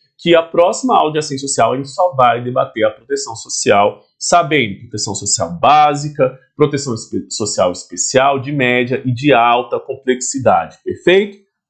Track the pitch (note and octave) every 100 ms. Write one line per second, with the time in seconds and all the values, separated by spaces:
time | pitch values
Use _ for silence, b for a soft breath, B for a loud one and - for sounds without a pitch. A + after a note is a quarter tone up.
0 | _ _ F3 E3 E3 D#3+ F3 A3 B3+ G3+
1 | D#3 D#3 D3 C3+ C3+ - A#2 B2+ C3+ -
2 | F3+ C#3 B2 A#2+ B2 B2+ - A2 G#2+ -
3 | A#2 C#3 C3 A2+ B2 - - G2+ G#2 G#2
4 | _ _ - F3 D#3+ D3+ A2+ G2 A2+ G#2+
5 | G#2 G2 G2+ - E2+ E2+ A#2+ D3+ D3 C#3+
6 | D3 D3 B2+ C3 B - D3 C#3+ - A2+
7 | - F#2+ - - G#2 - F#2 F2 - F2
8 | - C3 C3+ C#3 B2+ D3 B2 B2 B2 A#2+
9 | C3 A#2 D3 B2 A#2+ A#2+ B2 A#2+ - B2+
10 | C3 B2 - C#3 A2 F2+ E2 - - -
11 | - F#3 G#3 - _ _ _